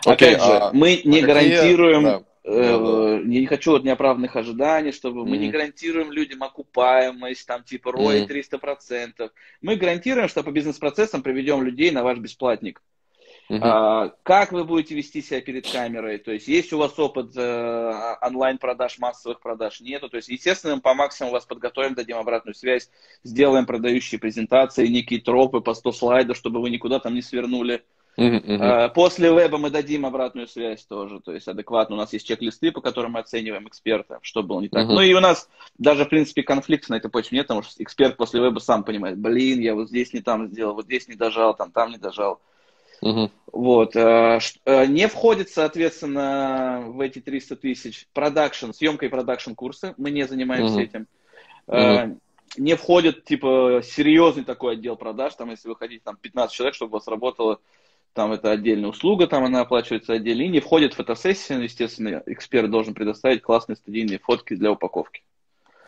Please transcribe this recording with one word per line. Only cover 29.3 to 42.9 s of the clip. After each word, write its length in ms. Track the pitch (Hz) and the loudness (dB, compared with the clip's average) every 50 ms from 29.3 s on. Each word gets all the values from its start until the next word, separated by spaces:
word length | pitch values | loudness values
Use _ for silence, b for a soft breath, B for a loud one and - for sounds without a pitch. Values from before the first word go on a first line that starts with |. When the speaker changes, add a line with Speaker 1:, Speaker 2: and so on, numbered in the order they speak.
Speaker 2:
веба 240 | 165 175 170 160 151 147 | 6 6 4 4 2 -2
мы 120 | 147 147 | -4 -2
дадим 340 | 143 151 143 147 151 147 139 | -2 -4 -4 -4 -4 -4 -4
обратную 420 | 131 127 131 127 127 - 123 120 | -4 -4 -4 -6 -6 -6 -10 -14
связь 380 | - - 120 117 113 107 107 - | -12 -10 -8 -8 -8 -8 -10 -14
тоже, 360 | - 101 101 98 101 101 95 | -12 -12 -10 -10 -12 -14 -16
то 120 | - 90 | -14 -14
есть 160 | 80 87 - - | -14 -12 -12 -12
адекватно. 460 | 95 104 104 - 117 113 110 - 107 | -12 -10 -8 -2 0 0 0 0 -2
У 40 | 104 | -8
нас 140 | 107 - | -8 -6
есть 140 | - 107 - | -8 -8 -6
чек-листы, 440 | - 113 - 117 113 - - 156 165 | -6 -6 -6 -6 -8 -6 -2 -4 -4
по 80 | - - | -2 -2
которым 300 | - 127 110 123 117 117 | -6 -6 -4 -4 -6 -6
мы 80 | 117 117 | -6 -8
оцениваем 460 | 113 - - 117 110 110 104 101 104 110 | -8 -8 -8 -8 -8 -8 -10 -12 -14 -16
эксперта, 500 | - - - 110 110 101 - - 62 62 | -18 -8 -4 -2 -2 -2 -2 -6 -16 -18
что 200 | - - - 113 | -14 -8 -6 -6
было 180 | 101 - 104 92 | -4 -4 -4 -6
не 80 | 104 104 | -6 -4
так. 160 | - - 113 | -2 -2 0
Speaker 1:
Мгм. 80 | 113 107 | 2 4
Speaker 2:
Ну 40 | 104 | 4
и 140 | 190 190 185 | 6 6 6
у 60 | 185 | 6
нас 280 | 185 180 - - - _ B B B B B - | 6 6 4 2 -2 _ B B B B B 0
даже, 260 | 120 147 147 139 147 | 4 4 4 4 2
в 40 | 147 | 2
принципе, 320 | 156 156 147 - - 143 | 2 0 0 0 -2 -4
конфликта 500 | 131 - 139 139 - - 160 147 - - | -2 0 -2 -2 0 -2 -2 -2 -2 -4
на 40 | 117 | -6
этой 140 | 110 - 113 | -6 -6 -4
почве 280 | - 117 110 - 123 131 | -4 -4 -4 -2 -4 -4
нет, 80 | 139 | -2
потому 160 | - 117 104 | -2 -4 -6
что 200 | - - - - | -6 -8 -12 -14
эксперт 340 | 110 - - - 139 127 - - | -14 -4 0 2 2 2 2 0
после 220 | 117 - - 120 | -4 -2 0 2
веба 180 | 123 127 113 - | 2 2 0 0
сам 260 | - - 117 107 101 | 0 0 0 0 0
понимает: 340 | - 107 101 98 95 92 98 | -4 -6 -6 -6 -8 -8 -4
"Блин, 420 | 107 110 120 127 131 131 131 123 | -2 0 0 2 2 0 0 0
я 140 | 113 117 107 | 0 -2 -2
вот 140 | 107 113 107 | -2 -4 -4
здесь 240 | 120 123 123 - | -4 -4 -4 -4
не 80 | - 117 | -6 -8
там 280 | 101 120 117 110 110 98 | -4 -4 -4 -4 -4 -8
сделал, 260 | 95 113 113 104 104 | -8 -6 -6 -6 -6
вот 100 | 107 107 | -6 -8
здесь 240 | 98 127 123 - - | -6 -6 -6 -6 -8
не 60 | 113 | -8
дожал, 400 | 101 117 113 113 113 113 110 104 | -4 -4 -2 0 2 2 2 2
там, 140 | - 101 87 | 0 -6 -6
там 180 | - 117 113 113 | -2 -2 -2 -2
не 60 | 117 104 | -4 -10
дожал". 420 | 92 95 87 104 104 101 87 - b b b b b b b b b b | -12 -10 -6 -4 -4 -4 -4 -6 b b b b b b b b b b